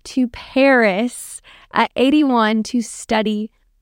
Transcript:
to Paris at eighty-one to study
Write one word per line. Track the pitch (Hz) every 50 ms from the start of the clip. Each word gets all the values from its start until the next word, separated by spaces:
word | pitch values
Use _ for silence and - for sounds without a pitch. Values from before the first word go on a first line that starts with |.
| _
to | - - 262 254 240
Paris | - - - - - 269 269 277 269 247 226 208 180 190 240 247 - - - - - - _ - - - - _ -
at | - 226 - -
eighty-one | - 247 269 294 302 302 269 247 233 220 214 220 220 214
to | - - 240
study | 220 - - - - - 226 220 214 220 214 208 214 220 _ _ _ _ _ -